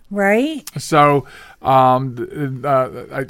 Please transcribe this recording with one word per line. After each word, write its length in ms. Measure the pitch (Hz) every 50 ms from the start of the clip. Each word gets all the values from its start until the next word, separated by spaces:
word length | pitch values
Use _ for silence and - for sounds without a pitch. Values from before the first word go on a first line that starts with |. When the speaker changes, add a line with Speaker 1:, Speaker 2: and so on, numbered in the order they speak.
| _ -
Speaker 1:
Right? 540 | 202 202 196 196 208 226 269 320 320 254 - - - 143
Speaker 2:
So, 460 | - - 165 147 147 147 143 139 - - - - - - - _
um, 520 | - 131 131 131 131 131 127 127 135 131 120
th-, 480 | 123 113 - - 151 147 135 131 127 127
uh, 600 | 147 139 131 131 - - 120 - - 135 139 135